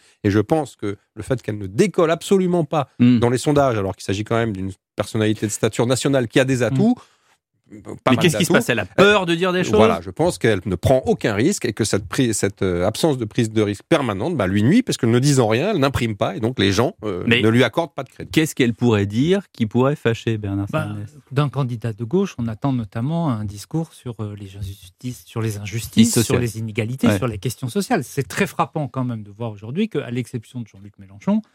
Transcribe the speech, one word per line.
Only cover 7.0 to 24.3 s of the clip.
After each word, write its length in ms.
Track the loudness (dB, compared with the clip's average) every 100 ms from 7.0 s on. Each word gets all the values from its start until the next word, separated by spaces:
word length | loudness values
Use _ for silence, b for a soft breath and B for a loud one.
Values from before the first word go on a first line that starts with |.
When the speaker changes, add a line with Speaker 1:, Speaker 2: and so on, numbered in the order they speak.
| b b b b _ _ _
Speaker 2:
Hmm. 100 | -18
Speaker 1:
pas 300 | -16 -4 0
Speaker 2:
Mais 40 | 2
Speaker 1:
mal 40 |
Speaker 2:
qu'est-ce 160 | 2 2
qui 80 | 2
se 40 |
Speaker 1:
d'atouts. 100 | 2
Speaker 2:
passe ? 100 | 2
Elle 80 | -2
a 80 | -2
peur 400 | 4 4 4 2
de 80 |
dire 180 | 0 0
des 100 | 0
Speaker 1:
Euh, 20 |
Speaker 2:
choses ? 100 | 2
Speaker 1:
voilà, 260 | 4 4 2
je 120 | -4
pense 260 | -2 0 2
qu'elle 220 | 2 2 0
ne 80 | 0
prend 260 | 2 2 2
aucun 260 | 0 0
risque 320 | 2 0 0 -4
et 80 |
que 100 | -2
cette 240 | -2 -2 -2
pri-, 240 | 0 0 0
cette, 260 | -2 -2
euh, 240 | -2 0 -2
absence 320 | 0 0 0
de 80 | -2
prise 240 | -2 0
de 100 | 0
risque 180 | 0 -2 0
permanente, 480 | 0 0 -2 -2 0
bah, 80 | 0
lui 160 | 2
nuit, 220 | 4 4
parce 140 | 2 0
que 80 | 2
ne 100 | 4
disant 300 | 4 4 2
rien, 240 | 2 0
elle 80 | 0
n'imprime 360 | 0 0 -4 -2
pas, 200 | -4 -2
et 40 |
donc 200 | -4 0
les 120 | 2
gens, 220 | 2 0 -2
euh, 200 | -8 -4 2
Speaker 2:
Mais 160 | 4
Speaker 1:
ne 80 | 4
lui 140 | 4
accordent 320 | 4 0 -4 -8
pas 80 |
de 60 | -14
crédit. 200 | -14 -4
Speaker 2:
qu'est-ce 240 | 0 0
qu'elle 220 | 0 0 2
pourrait 320 | 2 2 2
dire 340 | 0 2 0 -2
qui 140 | -6 -2
pourrait 300 | 2 0 0
fâcher 420 | -2 -2 -2 -4
Bernard 300 | -4 -4 -4
Speaker 3:
Bah, 120 | -4
Speaker 2:
Sananès ? 340 | -6 -8 -12 -18 _
Speaker 3:
d'un 180 | -2 0
candidat 420 | -2 -4 -4 -6
de 120 | -8
gauche, 320 | -4 -2 -2 -4
on 100 | -8
attend 240 | -4 -2
notamment 600 | -2 -4 -6 -4 -2 -2
un 140 | -2 -6
discours 480 | -10 -8 -6 -6
sur, 200 | -10 -14 -10
euh, 160 | -10